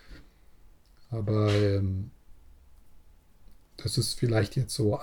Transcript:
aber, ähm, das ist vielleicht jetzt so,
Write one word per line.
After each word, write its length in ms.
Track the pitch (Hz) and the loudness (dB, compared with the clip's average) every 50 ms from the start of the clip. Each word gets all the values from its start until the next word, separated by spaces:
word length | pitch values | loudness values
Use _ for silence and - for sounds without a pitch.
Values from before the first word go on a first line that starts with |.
| - - - - - - - - - - - - - - - - _ _ - - - - | -20 -20 -18 -18 -20 -20 -20 -20 -20 -20 -20 -20 -20 -20 -20 -20 _ _ -20 -20 -14 -8
aber, 420 | 113 113 107 101 104 107 107 104 104 | -6 -4 -2 0 2 4 4 4 4
ähm, 560 | 104 104 101 98 98 98 95 95 92 98 - - - _ - - - - - - - - - - - - - - - - - - - - _ - - - - - - - _ - | 4 4 4 2 2 2 0 -2 -2 -6 -8 -12 -18 _ -20 -20 -20 -20 -20 -20 -20 -20 -20 -20 -20 -20 -20 -20 -20 -20 -20 -20 -20 -20 _ -20 -20 -20 -20 -20 -20 -20 _ -14
das 200 | - - - - | -10 -8 -4 -2
ist 180 | - 117 - - | -2 -2 -2 -2
vielleicht 420 | - - 120 113 110 104 - - | -2 0 2 2 2 2 2 0
jetzt 180 | 139 123 - - | -2 -4 -2 -2
so, 240 | - 117 104 101 - | 0 0 0 0 0